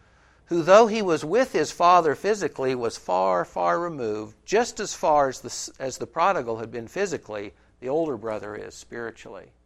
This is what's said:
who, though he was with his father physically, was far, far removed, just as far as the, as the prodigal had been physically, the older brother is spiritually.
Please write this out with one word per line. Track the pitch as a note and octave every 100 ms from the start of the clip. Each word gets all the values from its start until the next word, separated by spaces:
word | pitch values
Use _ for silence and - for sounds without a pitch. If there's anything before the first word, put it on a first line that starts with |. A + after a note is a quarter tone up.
| _ _ _ _ -
who, | E3+
though | D#3+ G3 A#3
he | A3
was | F#3+ D#3
with | D3 G#3 C4
his | F#3 D3
father | - F3 F3+ D#3+
physically, | C3+ F#3+ G#3+ D#3+ - C3
was | B2+ A#2 -
far, | - F#3 F#3+ F3+ E3
far | F#3 F3 F3
removed, | F3 D3+ A2+ G#2+ G#2+ -
just | - G3+ A#3+ -
as | G3
far | - F3 D3 C3+
as | B2+
the, | A#2+ - - -
as | C3+ A#2+
the | A#2+
prodigal | D#3+ F3+ F3+ A#2 A2+
had | A2+
been | A#2+ A2+
physically, | - G3 C#3+ - G#2 G2+ - _ _
the | B2
older | D3 D#3+ A#2+
brother | A2 G#2+ G#2
is | G#2 G2+
spiritually. | - - A#2 A#2 A2 - G2 G#2 _